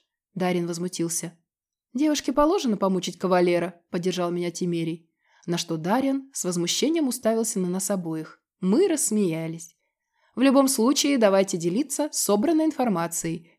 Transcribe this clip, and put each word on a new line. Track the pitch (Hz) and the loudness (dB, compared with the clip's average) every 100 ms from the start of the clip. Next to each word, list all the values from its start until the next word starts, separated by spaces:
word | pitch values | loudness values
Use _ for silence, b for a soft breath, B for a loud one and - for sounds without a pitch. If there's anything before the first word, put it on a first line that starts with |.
| _ _ _ | _ _ _
Дариан | 180 180 180 170 | -4 -2 -2 -2
возмутился. | 170 180 - 165 - 170 - _ _ _ _ _ | -4 -6 -4 -4 -4 -8 -12 _ _ _ _ _
«Девушке | 247 302 294 - | -2 0 0 -2
положено | 262 294 381 277 202 | 2 2 2 0 0
помучить | 196 185 180 - | 0 -2 -4 -4
кавалера», | 185 180 180 175 170 - _ | 0 2 4 2 -2 -8 _
поддержал | 185 180 180 175 | -4 -2 -2 -2
меня | 175 175 | -4 -4
Тимерий. | 170 180 170 160 165 _ _ b b b | -4 -4 -2 -4 -6 _ _ b b b
На | 170 | -4
что | - 165 | -4 -4
Дариан | 170 226 269 269 269 | -2 0 0 -2 -6
с | - | -8
возмущением | 180 175 170 - 262 330 269 | -4 -2 -2 0 0 2 0
уставился | 240 220 226 220 196 | 0 0 0 0 -2
на | 180 | -2
нас | 185 - | -2 -2
обоих. | 196 165 160 156 - _ _ | -4 -4 -6 -10 -16 _ _
Мы | 185 233 392 | 2 4 4
рассмеялись. | 311 - 214 190 160 160 165 - _ _ _ _ _ _ | 2 0 0 0 -2 -6 -10 -14 _ _ _ _ _ _
«В | - | 0
любом | 269 269 269 | 4 6 4
случае, | 269 226 285 294 277 | 4 2 2 2 4
давайте | 214 196 196 175 | 4 4 2 0
делиться | 175 196 302 - 302 | -2 -2 -2 -4 -4
собранной | - - 208 277 311 320 | -2 0 2 2 2 2
информацией | 302 240 175 170 - 170 165 - | 0 0 0 -2 -4 -6 -6 -10